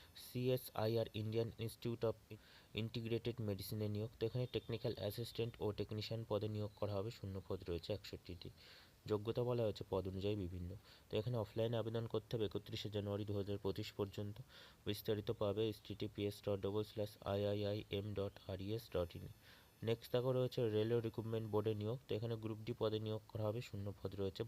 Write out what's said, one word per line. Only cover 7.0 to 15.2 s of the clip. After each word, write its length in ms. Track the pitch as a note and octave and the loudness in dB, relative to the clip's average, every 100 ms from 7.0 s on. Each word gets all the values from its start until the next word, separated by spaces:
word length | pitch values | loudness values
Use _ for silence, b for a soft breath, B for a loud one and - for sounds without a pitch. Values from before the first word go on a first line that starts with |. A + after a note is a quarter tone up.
| G#2 | 0
শূন্য 260 | - G2+ F#2+ - | -4 -6 -6 -4
পদ 100 | F#2 F#2 | -4 -2
রয়েছে 220 | E2+ - | -2 -2
একষট্টিটি। 580 | G2+ - F2+ - F2 G2 - B B B B - | -4 -4 -10 -8 -10 -10 -14 B B B B 0
যোগ্যতা 360 | G#2 G#2+ A#2 | 0 2 2
বলা 200 | A#2+ B2 | 2 4
হয়েছে 220 | A2+ - - | 2 0 0
পদ 120 | F#2+ F#2+ | 0 2
অনুযায়ী 280 | F#2+ G2+ G#2 | 0 0 0
বিভিন্ন। 340 | F2+ F#2 F2 G2 B B - | 0 -4 -6 -8 B B -4
তো 40 | G#2+ | -2
এখানে 200 | A2 B2 | 0 0
অফলাইনে 380 | G#2 - A2+ A#2 | 0 0 2 2
আবেদন 280 | A2 A2+ A2+ | 0 0 0
করতে 240 | A2 - | -2 -2
হবে 140 | A#2+ G#2 | 0 0
একত্রিশে 420 | G2+ - A2 G#2+ | 0 -4 -6 -2
জানুয়ারি 340 | G#2 G2+ G2+ G#2 | 0 0 0 0
দু 100 | G2+ | 0
হাজার 220 | G2 G2+ | 0 0
পঁচিশ 300 | G2 F#2+ G#2+ | 0 0 -2
পর্যন্ত, 440 | - G2+ G#2 G#2 G#2 - B B B - | -2 -2 -2 -6 -6 -12 B B B -4
বিস্তারিত 420 | G#2 - G#2 | -2 0 0